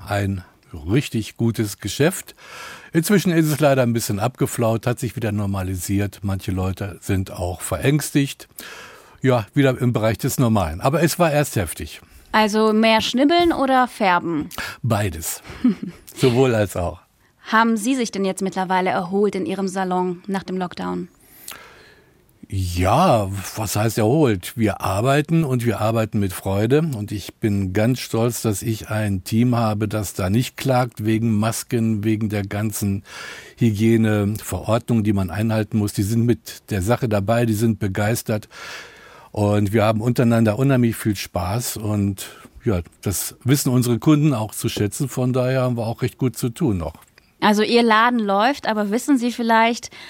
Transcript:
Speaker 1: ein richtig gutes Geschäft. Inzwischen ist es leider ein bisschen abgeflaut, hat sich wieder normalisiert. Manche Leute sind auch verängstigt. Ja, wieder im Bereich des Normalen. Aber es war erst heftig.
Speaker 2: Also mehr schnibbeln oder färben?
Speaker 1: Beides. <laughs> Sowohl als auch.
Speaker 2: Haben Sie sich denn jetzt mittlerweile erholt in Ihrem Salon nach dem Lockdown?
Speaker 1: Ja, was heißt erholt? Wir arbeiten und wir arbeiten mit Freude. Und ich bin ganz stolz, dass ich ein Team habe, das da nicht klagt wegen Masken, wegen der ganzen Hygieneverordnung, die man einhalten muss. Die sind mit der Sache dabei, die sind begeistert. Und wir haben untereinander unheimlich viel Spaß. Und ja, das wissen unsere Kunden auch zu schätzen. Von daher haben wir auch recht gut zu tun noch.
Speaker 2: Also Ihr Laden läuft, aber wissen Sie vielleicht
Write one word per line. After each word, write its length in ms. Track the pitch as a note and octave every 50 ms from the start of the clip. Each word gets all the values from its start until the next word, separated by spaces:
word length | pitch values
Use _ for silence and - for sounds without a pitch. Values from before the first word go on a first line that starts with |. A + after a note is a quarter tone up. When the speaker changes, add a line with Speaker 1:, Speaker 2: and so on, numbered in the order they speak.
| F#2 E2+
Speaker 1:
ein 360 | G#2 G2+ G2+ G2 G2 F#2 F2 - _ _ _ _ -
richtig 640 | D#2+ D2 E2+ G#2 C#3 C3+ - - A2+ G#2 - - -
gutes 420 | A#2 A#2 A2 - A2 G#2 - -
Geschäft. 560 | - G2+ - - C#3 E3+ F#3+ - - - - _ - - - - - - - - - - -
Inzwischen 400 | E3+ D#3+ - G#3 F3+ - F#3 E3
ist 140 | E3 D#3+ D3+
es 120 | D3 C3+
leider 220 | D3+ C#3+ C3+ C3+
ein 100 | B2 A#2+
bisschen 280 | A2+ A#2 - - G#2 G2
abgeflaut, 680 | G2+ B2+ - - C#3+ - - - A#2 A2 A2+ A2+ - B2
hat 100 | B2 -
sich 180 | - A2 - A#2+
wieder 160 | A2+ G#2+ G2+
normalisiert. 840 | G#2 G#2 G2 G2 F#2+ F#2+ F#2 F#2+ F#2 - - G2+ G2 G2+ G2 - -
Manche 300 | - G2+ G2 F#2+ - -
Leute 460 | F#2+ F#2 F#2 F#2+ F#2 - G2+ G2 - -
sind 300 | - - G2+ F#2+ F#2+ -
auch 280 | - - F2+ F2+ F2+ -
verängstigt. 880 | - - - D#2 - C3+ D3 D3+ - - - D3 C#3 C#3 - - - - _ - - - - - - - - - - - - -
Ja, 240 | - C3 B2 A#2+ G#2 - -
wieder 240 | C#3+ C3+ C3 B2 -
im 140 | C3 A#2+
Bereich 260 | A2+ A2+ G#2+ A2 A2+ -
des 220 | - C3+ - -
Normalen. 400 | C3 A#2 A2 G#2 F#2 D#2 D#2 F#2
Aber 240 | - C3+ C#3+ D#3 D#3
es 160 | E3+ - -
war 100 | F3 D#3+
erst 280 | C#3+ D3 D3 - - A#2
heftig. 420 | F2+ E2 - - D#2+ D#2 - - - - - - - -
Speaker 2:
Also 400 | - G#3+ G#3+ G#3 G3+ G#3+ A3 A3
mehr 300 | G#3+ G#3+ A3 A3+ A3 A3
schnibbeln 500 | G#3 - - A#3+ C#4+ C#4+ E4+ F4 F4 E4+
oder 380 | D4+ - C4+ B3+ C4+ B3+ B3+ A#3+
färben? 580 | - - A3 F#3+ F3 F3 - E3+ E3+ D3 D3+ - - - - - - -
Speaker 1:
Beides. 600 | - A#2 G#2+ G2+ G#2+ G2 F2 F2 E2 - - - - - - - -
<laughs> 520 | B3 F#3 - - F#3+ - - - - -
Sowohl 400 | - - C3 A#2 B2 C3 C3 A2+
als 220 | G#2+ G#2 G2 - F#2+
auch. 240 | F2 E2 E2 - _ _ _ _ _ _ _ _
Speaker 2:
Haben 340 | - - - A3 A3+ A#3 A3+
Sie 200 | A3 G3 B3 C4+
sich 160 | C4 A#3 -
denn 120 | - G3 G3
jetzt 180 | F#3+ F#3+ -
mittlerweile 500 | F#3+ F#3+ - F#3+ F#3 F3 F#3+ F#3 F#3 F#3
erholt 440 | B2 G3 F3+ E3+ F#3+ G3+ G#3 G3+ G3
in 100 | F#3+ F#3
Ihrem 220 | - F#3+ F#3+ G3 F#3+
Salon 560 | F3 G3 F#3+ F#3 F3+ F3+ F3+ F3+ F3 F3+ - -
nach 160 | F#3+ F#3+ F#3+
dem 120 | - F#3
Lockdown? 540 | F#3 F3+ F3 - - F#3 F3+ F3+ F3+ F3+ F3+ _ _ _ _ - - - - - - - - - - - - - _ _ _ _ _ _ _ _ _ - -
Speaker 1:
Ja, 800 | G2 F#2+ F#2 F2+ E2+ F2 F#2 F#2 A2+ D3 F#3 F3+ C3 A2 G2+ F#2+ G2 G2 F2+ - -
was 200 | - G#2+ F#2+ -
heißt 220 | G#2 G#2+ A#2 - -
erholt? 560 | A2 G#2+ B2+ D#3+ D#3 B2 G#2+ F#2 - - -
Wir 240 | A#2 A2 G#2 F#2 -
arbeiten 640 | - - F#2+ G2 A2+ C3 C#3 D3 D3 - E3 E3 E3
und 220 | C3+ B2+ B2 A2+
wir 160 | A#2 G2+ F#2
arbeiten 380 | G#2+ A2 A2+ A#2 A2 G#2 - G#2+
mit 120 | G2+ F#2+
Freude. 560 | F2+ - - G2 G2 G2+ G#2+ A#2 C3+ D3+ E3 E3 C3
Und 160 | G2+ G#2 G2
ich 220 | G#2+ G2+ - - -
bin 400 | _ - A2 G2+ G2 G2 F#2+ F#2
ganz 260 | G#2+ G#2+ A#2+ C3 B2
stolz, 440 | - - - A2+ A2+ A#2+ A#2 - -
dass 180 | A#2 G#2 -
ich 280 | - A#2 A2 G#2+ - -
ein 340 | A2 G#2+ G#2+ G#2 G2 F#2+ -
Team 320 | - A2+ A2+ A#2+ B2+ A#2+
habe, 320 | A#2 A#2 A2 G#2+ G#2 A2 G#2
das 260 | G#2 G#2+ G2 - -
da 160 | - G2 F#2
nicht 260 | G2 A#2+ B2+ - -
klagt 480 | - - B2+ B2+ B2 B2+ A#2 - - G#2+
wegen 360 | A2 A2 A2 A#2 A#2 A2 G#2
Masken, 640 | G#2+ A2+ A2 - - - C3 A#2 A2+ A2+ A2 G#2 G#2
wegen 260 | A2 A2 G#2+ A2+ G#2
der 140 | G#2+ G#2 G2
ganzen 600 | F#2+ - G#2 G#2+ A2 G#2 - G#2+ G2+ G2 G2 - - - - - - - - - - - -
Hygieneverordnung, 1500 | A#2 A2+ G#2+ G2 A2+ A2+ A#2 A2+ A2+ A2 G#2+ G#2 G2+ G2 A2 G#2+ - - - F2+ E2+ - G#2+ A#2+ - - A#2+ A2+ G2+
die 100 | G#2+ G#2
man 180 | G2 F#2+ F2
einhalten 480 | E2 G2 A2+ A2+ A2 A2 G#2+ - - A2
muss. 140 | G#2 G#2 -
Die 100 | - G2+
sind 200 | G2 A#2 A#2 A2+ A#2+
mit 420 | A2+ - - - - - - -
der 140 | A2 G2 F2+
Sache 260 | G#2+ A#2+ - - A2+
dabei, 380 | G#2 G2+ G2 G2+ A#2 A#2 A#2+ A#2
die 80 | G#2+
sind 240 | G#2 A#2 A2+ A2 -
begeistert. 680 | A2 G2 F#2+ G#2 G#2 G#2+ A#2 A2+ - - A2+ G#2 - - - - - - - - - - - - - - - - - -
Und 420 | - G#2+ G#2 G#2 G#2 G#2 G#2 G2 G#2
wir 100 | A2+ G2+
haben 160 | A2 A2 G#2+
untereinander 600 | A2 B2+ A#2+ - C3 A#2 A#2 A2+ A2+ G#2+ G#2 A#2+
unheimlich 360 | C3+ C#3 C3+ B2 A#2+ A#2 G#2+
viel 200 | - - A2 G2+
Spaß. 600 | - - - - F2+ F2 F2+ G2+ B2 B2 - - A2
Und 500 | A2 G#2 G#2+ G#2 G2 G2+ G2 - - - - - - - - - -
ja, 180 | A#2+ G2+ F2 E2+ - - _
das 360 | - G#2+ F2+ - - - - - -
wissen 260 | A#2 C#3+ C#3 - C#3
unsere 280 | B2 B2+ A#2 B2 A#2+ G#2
Kunden 380 | - D3+ D#3 D3 D3 D#3+ C3+
auch 180 | B2 A2+ G2+ -
zu 160 | - - A2+
schätzen. 400 | - - G#2+ G#2 - - D3 B2+
Von 240 | - C3+ B2+ B2+ B2
daher 300 | B2+ B2 B2+ C3 C3 B2+
haben 140 | B2+ B2 A#2
wir 100 | A2+ A2+
auch 160 | A2+ - C3
recht 160 | A#2+ - -
gut 180 | C3+ B2+ - -
zu 120 | - B2
tun 280 | A#2+ - F3 C3 G2+ F2
noch. 160 | D#2+ D2 - - - _ _ _ _ _ _ _
Speaker 2:
Also 220 | - G3+ G#3 G#3 G#3+
Ihr 200 | G#3 A#3+ A#3 A#3+
Laden 360 | A3+ G#3+ A3 A3+ B3 B3 A#3
läuft, 460 | G#3+ G3+ G3 G3 G#3+ B3+ C#4+ - -
aber 240 | G#3+ A3 G#3+ G#3 G3+
wissen 260 | G3+ B3+ - - C#4+ B3
Sie 120 | A#3 B3
vielleicht 600 | A#3 - A#3+ A3+ A3+ A3+ A3+ A#3 A#3+ - - - - - -